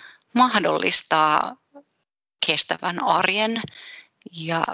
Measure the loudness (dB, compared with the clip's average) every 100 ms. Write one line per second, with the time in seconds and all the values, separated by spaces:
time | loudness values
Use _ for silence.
0 | -20 -20 _ 2 4 4 2 0 0 -2
1 | 0 2 2 2 0 -8 _ -20 -20 _
2 | _ _ _ _ -2 0 -2 -4 -4 -2
3 | 0 2 2 0 -2 -4 -8 -14 -20 -20
4 | -20 _ -18 -12 -6 -4 -4